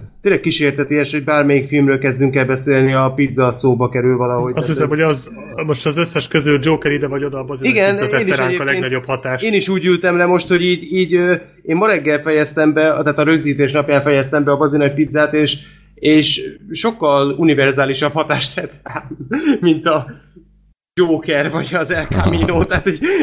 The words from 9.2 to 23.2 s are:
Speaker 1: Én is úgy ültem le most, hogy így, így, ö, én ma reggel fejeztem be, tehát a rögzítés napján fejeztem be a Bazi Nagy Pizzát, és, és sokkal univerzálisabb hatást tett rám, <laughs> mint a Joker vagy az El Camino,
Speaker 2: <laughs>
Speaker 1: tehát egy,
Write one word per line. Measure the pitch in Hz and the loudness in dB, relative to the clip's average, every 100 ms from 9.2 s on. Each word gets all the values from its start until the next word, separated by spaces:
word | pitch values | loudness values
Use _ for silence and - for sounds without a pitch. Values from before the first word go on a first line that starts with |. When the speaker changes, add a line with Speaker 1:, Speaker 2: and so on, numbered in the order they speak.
| 131 127 226 | -4 -4 0
Speaker 1:
Én | |
is | 202 190 | 0 0
úgy | 190 170 | -2 0
ültem | 175 180 175 | 0 2 2
le | 175 | 2
most, | 180 175 | 2 2
hogy | 175 | 0
így, | 180 180 | 2 -2
így, | - 185 175 | -2 -2 2
ö, | 175 175 175 - _ | 2 2 0 -4 _
én | - 160 | -4 0
ma | 220 | 2
reggel | 185 143 147 | 2 0 -2
fejeztem | 156 151 147 151 151 | 0 0 0 2 2
be, | 151 | 4
tehát | 156 147 147 143 | 2 2 0 0
a | |
rögzítés | 156 160 147 139 139 | 2 2 0 0 0
napján | 151 143 143 | 0 2 2
fejeztem | 139 139 135 151 | 2 2 2 0
be | 143 | 2
a | 139 | 2
Bazi | 151 147 | 2 2
Nagy | 143 | 0
Pizzát, | 143 151 151 147 | 0 0 0 0
és, | 151 143 - - - _ - | 2 0 -2 -10 -20 _ -4
és | 151 156 143 - - - - | 2 4 4 -2 -6 -14 -14
sokkal | 156 226 226 151 139 139 139 | -4 -4 -2 2 2 2 2
univerzálisabb | 160 143 139 135 139 135 147 | 2 4 2 2 0 0 -2
hatást | 160 156 139 - - | -2 -2 -2 -4 -8
tett | 147 - | -10 -12
rám, | - 147 - - 131 277 | -14 -14 -14 -14 -8 -4
<laughs> | 320 247 | -2 0
mint | 175 156 165 | 2 0 0
a | 156 123 - _ - _ _ _ _ _ - | -2 -4 -16 _ -20 _ _ _ _ _ 0
Joker | 175 160 - - 151 | 0 0 0 -2 -2
vagy | 156 - | -4 -4
az | 175 160 | -4 -2
El | 175 156 | -4 -4
Camino, | 190 - 165 160 170 | 0 0 0 0 0
Speaker 2:
<laughs> | 170 | 0
Speaker 1:
tehát | 180 196 | 0 -2
egy, | - 320 381 | -2 -2 0